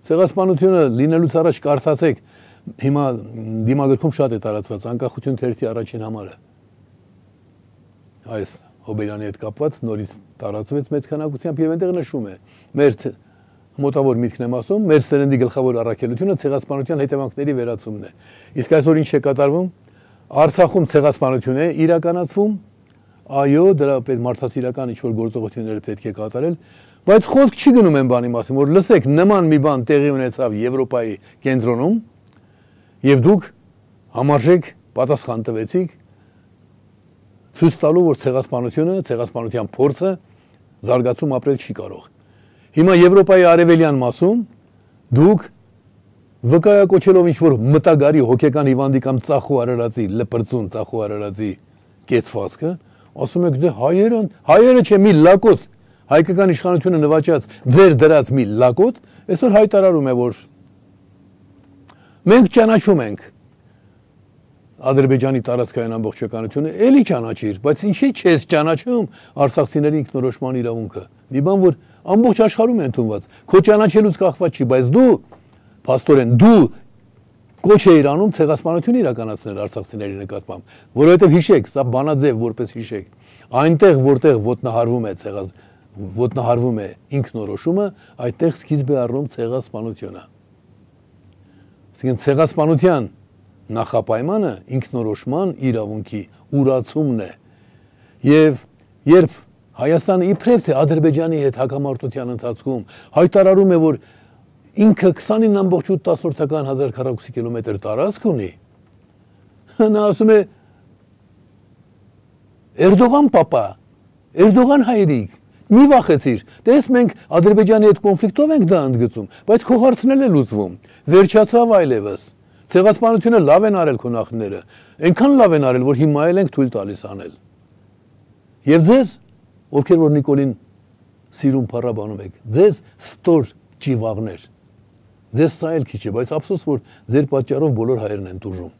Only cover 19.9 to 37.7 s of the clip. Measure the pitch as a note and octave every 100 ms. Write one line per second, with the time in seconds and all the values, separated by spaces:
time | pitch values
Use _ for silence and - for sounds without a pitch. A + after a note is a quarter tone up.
19.9 | _ _ _ _ C3+ D#3+ - E3 F#3+ D#3
20.9 | D3+ C#3+ - C3 C3 C3 C3 E3+ D3+ D#3+
21.9 | E3+ E3+ F3 E3+ G3+ G#3 G3+ - _ _
22.9 | _ _ _ - C3+ C#3 D3 F#3+ E3 C#3
23.9 | C3+ B2+ B2 A#2+ - B2+ C3+ B2 B2+ B2+
24.9 | A2+ B2+ A2 A2+ A2+ G#2+ - A2 G#2+ -
25.9 | G2+ A2+ G#2 G#2+ A#2+ D#3+ E3 _ _ _
26.9 | _ - G#3+ - C4+ C#4 - - B3 F#3+
27.9 | C#3+ C3 B2 A#2+ A#2 A2+ C3+ C#3+ F3+ F3+
28.9 | G3 C3 D3 G3 G3+ E3 D3+ D3 C3+ A#2
29.9 | D3 C#3+ C3+ B2+ B2+ B2 G#2+ A#2+ C3 B2+
30.9 | B2 A2+ G2 _ _ C3+ C3 A2+ A#2 D3+
31.9 | A3+ - _ _ _ _ _ _ _ _
32.9 | _ C3+ C3+ C3+ G3+ - _ _ _ _
33.9 | _ _ A2+ C#3 C#3+ C3 F3+ - _ _
34.9 | - C3 C#3+ - A2+ A2 A2 A2 F3+ F3+
35.9 | _ _ _ _ _ _ _ _ _ _
36.9 | _ _ _ _ _ _ - E3